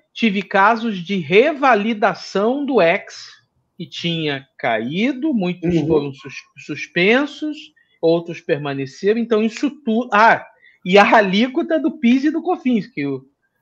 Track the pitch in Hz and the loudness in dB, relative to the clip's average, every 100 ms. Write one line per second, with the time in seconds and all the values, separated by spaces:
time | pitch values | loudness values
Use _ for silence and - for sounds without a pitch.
0 | _ - 226 196 185 196 196 233 233 190 | _ -2 -2 -2 0 2 4 2 -2 -6
1 | 170 196 143 190 285 294 269 220 214 220 | -6 -6 2 4 4 2 2 2 0 0
2 | 208 170 - 190 214 277 277 247 165 196 | -2 -2 -6 -2 0 -2 0 2 2 2
3 | - - - - _ _ _ - 156 - | -6 -20 -20 -20 _ _ _ -16 -14 -8
4 | 170 165 151 139 135 - 131 110 117 165 | -6 -4 -4 -6 -10 -8 -4 -2 -4 -2
5 | 240 254 320 240 180 180 170 170 151 156 | -2 -2 -4 -2 -2 -2 -2 0 2 0
6 | 143 139 135 - - - - 143 - 175 | 0 -8 -16 -18 -20 -20 -14 -12 -6 0
7 | 190 247 285 - 302 294 - _ _ _ | 2 2 0 -6 -10 -10 -16 _ _ _
8 | 165 170 170 160 - 151 147 139 135 - | 0 0 -2 -10 -6 -4 -4 -6 -8 -4
9 | 196 226 233 214 220 226 285 - - 220 | -2 -2 0 0 -2 -2 -6 -4 -4 -2
10 | 247 208 220 170 - _ _ _ 180 196 | 0 4 6 4 -2 _ _ _ 2 4
11 | 233 247 202 190 254 262 339 320 277 - | 6 6 4 2 0 -2 -2 -2 -2 0
12 | 233 262 302 311 - 349 254 233 - - | 2 2 2 -2 -4 -4 -2 -2 -4 -6
13 | 143 135 - _ _ _ | -6 -6 -10 _ _ _